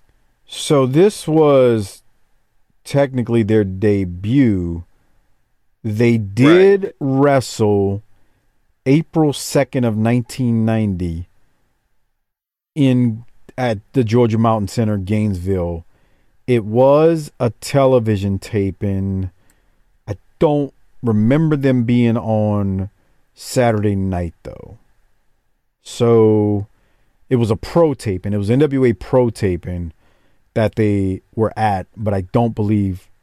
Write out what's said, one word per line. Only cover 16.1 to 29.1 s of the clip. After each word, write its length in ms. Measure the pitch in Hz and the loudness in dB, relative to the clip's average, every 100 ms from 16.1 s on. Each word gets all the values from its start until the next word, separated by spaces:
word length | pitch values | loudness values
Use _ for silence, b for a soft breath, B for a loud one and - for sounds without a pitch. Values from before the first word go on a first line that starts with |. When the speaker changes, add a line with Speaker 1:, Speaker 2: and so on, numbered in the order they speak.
| _ _ _ - | _ _ _ -2
Speaker 1:
It 180 | 120 | -2
was 680 | 104 117 135 147 160 165 147 - | 0 2 4 6 4 0 -6 -4
a 100 | 120 | -6
television 880 | - - 139 135 127 110 101 98 95 | -4 -4 2 4 2 2 -2 -2 -4
taping. 920 | - 107 98 - 101 98 98 95 95 _ _ _ _ _ _ _ - | -4 -2 -2 -4 -6 -4 -4 -4 -6 _ _ _ _ _ _ _ -14
I 100 | 101 _ - | -14 _ -2
don't 340 | 160 147 139 _ _ - | 0 0 -4 _ _ -8
remember 540 | 120 107 110 147 160 147 | -2 0 2 2 2 0
them 280 | 135 127 | 0 0
being 320 | 117 120 120 117 | 2 2 2 0
on 760 | 113 110 107 104 98 95 98 _ _ _ _ | -2 -2 0 -2 -2 -4 -6 _ _ _ _
Saturday 600 | _ - 131 120 107 104 98 | _ -6 0 0 0 0 -2
night, 380 | 95 90 87 - | -2 -4 -6 -10
though. 360 | - - - - _ _ _ _ _ _ _ _ _ _ | -20 -18 -20 -20 _ _ _ _ _ _ _ _ _ _
So 840 | - - 117 113 110 107 104 101 101 _ _ _ _ _ - | -16 -2 2 4 4 4 2 -2 -6 _ _ _ _ _ -4
it 80 | 123 | -2
was 140 | 110 | 0
a 60 | 113 | -2
pro 380 | - 170 160 | -2 0 2
taping. 380 | 131 110 90 101 | 0 -6 -6 -4
It 60 | 104 | -4
was 120 | 101 | 0
N 100 | 127 | 2
W 240 | 147 135 | 2 2
A 80 | 127 | 0
pro 380 | 110 - | 0 0